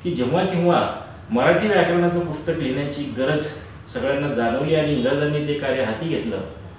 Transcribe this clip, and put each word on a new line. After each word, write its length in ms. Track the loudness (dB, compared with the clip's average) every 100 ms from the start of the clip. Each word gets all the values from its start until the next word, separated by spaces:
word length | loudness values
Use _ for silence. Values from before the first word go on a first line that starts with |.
की 80 | -4
जेव्हा 340 | -2 0 2 2
केव्हा 420 | 2 4 4 2 -4 -10 -16 -4
मराठी 360 | 2 4 4 4
व्याकरणाचं 520 | 4 4 4 2 2
पुस्तक 340 | -2 -4 -4 -2
लिहिण्याची 460 | -2 -2 -4 -4 -6 -2
गरज 280 | 0 0 -2 -8 -14 -16 -10
सगळ्यांना 400 | -4 -2 0 0
जाणवली 420 | 0 0 0 2 2
आणि 180 | 2
इंग्रजांनी 540 | 2 2 2 2 0 -2
ते 60 |
कार्य 300 | -2 0 0
हाती 240 | 0 -2 -2
घेतलं, 300 | -2 -2 -6 -6 -12 -16